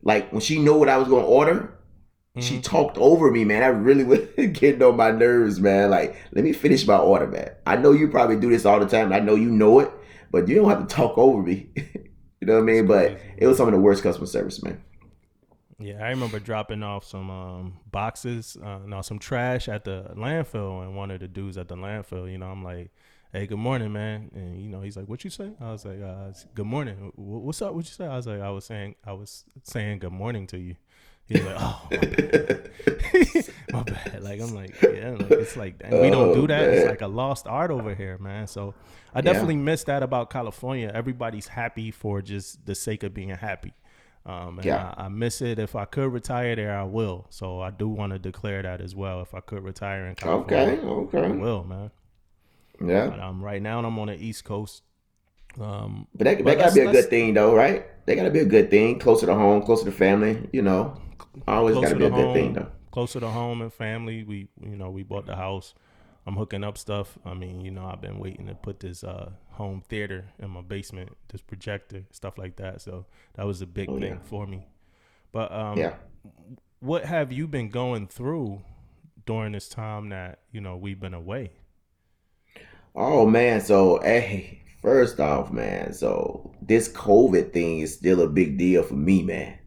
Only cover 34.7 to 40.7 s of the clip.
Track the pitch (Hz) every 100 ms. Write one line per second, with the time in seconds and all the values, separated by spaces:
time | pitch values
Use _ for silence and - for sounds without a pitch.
34.7 | - - - 113 117 101 - - - 101
35.7 | 92 - - - - 92 85 147 147 156
36.7 | - - - 104 107 131 135 104 123 170
37.7 | 135 107 95 95 92 98 101 104 98 101
38.7 | - - - _ 123 151 190 185 151 143
39.7 | 160 - 139 131 131 117 135 113 - 127